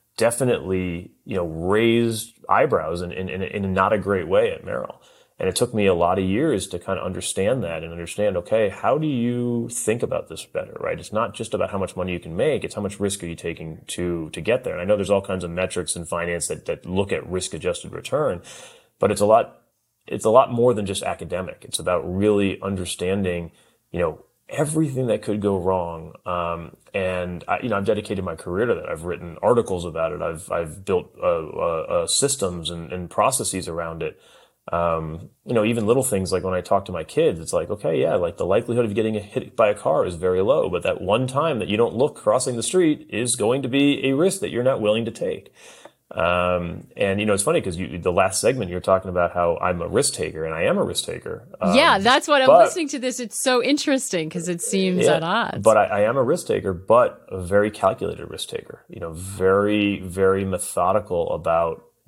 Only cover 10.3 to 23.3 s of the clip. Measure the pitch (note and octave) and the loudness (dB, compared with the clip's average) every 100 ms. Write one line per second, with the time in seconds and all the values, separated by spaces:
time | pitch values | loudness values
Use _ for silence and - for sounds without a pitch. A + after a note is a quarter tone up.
10.3 | D#2+ - - - - - E2 E2+ G#2 A#2 | -12 -10 -8 -8 -6 -6 -6 -4 -2 -2
11.3 | - A2 G#2 F#2+ G2 F#2 - F2+ F2 E2 | -4 -6 -2 -2 -2 -4 -4 -4 -6 -6
12.3 | E2+ C#3 B2 F2 - G2+ - G2 - E2+ | -2 0 0 -4 -6 -6 -2 -4 -4 -8
13.3 | E2 E2+ D#2+ D#2+ D#2+ - - F2 E2+ D#2+ | -8 -8 -8 -10 -12 -10 -6 -4 -4 -6
14.3 | - D#2+ B2 - E2 F2+ G#2 F#2 G2+ F#2+ | -6 0 0 0 -4 0 2 4 2 0
15.3 | F#2 E2+ E2+ F#2 - E2+ - E2 F2 E2+ | -4 -4 -4 -4 -2 -4 -6 -6 -4 -2
16.3 | E2+ - D#2 - D#2 - F#2+ G2+ F2 E2 | -2 -4 -6 -6 -8 -4 -2 0 -2 -4
17.3 | F2+ F2+ D#2+ F2 E2+ - - - C#3 D3 | -6 -4 -6 -4 -4 -6 -12 -4 -2 0
18.3 | F2+ - - - - _ - G2+ G2+ G#2 | -2 -8 -20 -20 -20 _ 0 0 4 6
19.3 | A2+ - - _ _ _ _ - B2 A2+ | 6 4 -6 _ _ _ _ -10 -2 6
20.3 | A2+ - A#2+ B2 A2 G2 F#2+ F2+ F2 D#2+ | 6 6 6 4 4 0 -4 -4 -6 -6
21.3 | F2 F2+ - - - E2 F2 C#2+ F#2 G#2 | -6 -6 -10 -10 -6 0 0 0 2 4
22.3 | G#2 G2 - G2 G2 F2 - F#2 G2 F#2 | 4 2 0 -4 -4 -6 -4 -2 0 0